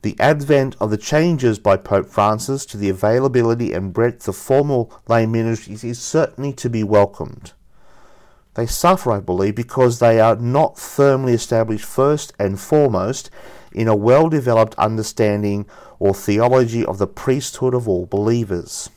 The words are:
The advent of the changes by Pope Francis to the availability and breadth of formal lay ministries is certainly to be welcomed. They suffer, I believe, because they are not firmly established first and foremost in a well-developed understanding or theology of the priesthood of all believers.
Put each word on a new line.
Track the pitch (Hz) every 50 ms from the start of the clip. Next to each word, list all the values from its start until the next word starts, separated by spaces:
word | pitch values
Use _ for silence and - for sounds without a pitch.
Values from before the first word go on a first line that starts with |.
The | - 107 - -
advent | 113 139 165 147 143 143 151 139 135 135 123 -
of | 104 107
the | 107
changes | 104 - - - 151 160 175 165 139 127 120 110 104
by | _ 104 98
Pope | 95 - - 101 98 -
Francis | - - - 101 104 107 110 113 - 135 139 -
to | - -
the | 104 101 98
availability | 95 92 - 107 113 127 135 135 123 127 113 113 117 117 120 95
and | - 92 98 95 87
breadth | 110 117 120 120 - -
of | - 95
formal | - - - 131 135 147 147 139 123 113 - - - _
lay | - 117 113 113
ministries | 110 113 117 113 113 113 110 - - 104 107 -
is | 120 120 120
certainly | - - - 160 156 - - - 135 143 127
to | - - 123
be | 117 113 107
welcomed. | 98 107 104 101 98 - - 80 - - - - - _ _ _ - _ - - - - - - - - - - _ _ _ _ _ _
They | - 117
suffer, | 117 - - - 175 190 185 - 123
I | 110 101
believe, | 95 - 90 90 98 104 104
because | 113 120 - - 135 127 123 117 120
they | 120 117 113 113
are | 110 113 113
not | 110 120 120 127 143 156 - - -
firmly | - - - - 139 139 135 131 135 127 120
established | 113 - - 123 113 113 110 110 101 -
first | - - - 131 143 151 147 - - - -
and | 101 98 98 98
foremost | - - 156 151 147 135 107 92 92 107 135 - - - - - - - - - - -
in | - - 113
a | 113 110
well-developed | 101 104 117 127 147 160 160 156 147 123 123 117 113 110 107 -
understanding | - - 110 110 110 110 - - - 113 104 104 104 104 101 101 101 101 - - - - - - -
or | - 98 95
theology | - - - 101 107 117 123 127 131 127 113 113 117 -
of | - 92
the | 98 101
priesthood | 95 - - - 139 131 139 - - - - 131 127 123
of | 123 117
all | 110 95 87 90
believers. | - - 98 104 113 117 120 117 98 95 87 82 - - - - - _